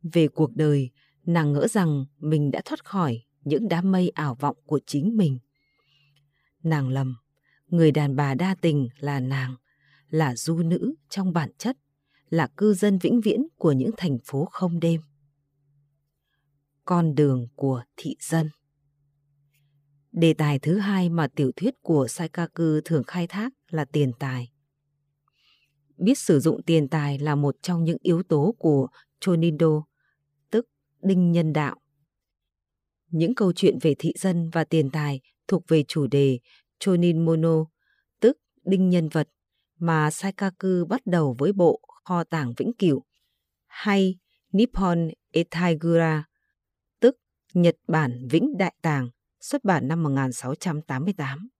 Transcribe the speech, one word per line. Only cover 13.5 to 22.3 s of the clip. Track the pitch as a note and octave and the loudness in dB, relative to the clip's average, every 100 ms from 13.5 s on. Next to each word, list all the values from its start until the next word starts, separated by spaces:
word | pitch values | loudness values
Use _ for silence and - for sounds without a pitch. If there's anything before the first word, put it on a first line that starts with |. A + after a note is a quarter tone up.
| _ | _
của | E3+ | 0
những | C3+ B2+ - | 2 0 -4
thành | F3+ B2 | -4 -4
phố | - C#3 | -6 -6
không | E3+ - F#3 E3+ | -6 -4 -4 0
đêm. | E3 E3 - _ _ _ _ _ _ _ _ _ _ _ _ _ _ _ _ _ | 0 -2 -6 _ _ _ _ _ _ _ _ _ _ _ _ _ _ _ _ _
Con | - F3 E3 | -2 0 2
đường | C#3 D3 B2+ A#2+ | 2 2 2 -4
của | - C3+ B2+ - - | -6 -4 -4 -8 -12
thị | E3+ - | -10 -10
dân. | - E3 D#3 _ _ _ _ _ _ _ _ _ _ _ _ _ _ _ _ | -4 -2 -2 _ _ _ _ _ _ _ _ _ _ _ _ _ _ _ _
Đề | - E3 | 2 2
tài | D3+ D3+ C#3 | 4 0 0
thứ | D3+ F#3+ | 0 0
hai | G3+ G3 F3 | 0 0 0
mà | E3+ D3 | 0 -2
tiểu | - C3 - | -2 -2 0
thuyết | G#3+ - | -4 -4
của | - D#3 B2 | 0 0 0
Saikaku | - E3 | -4 -8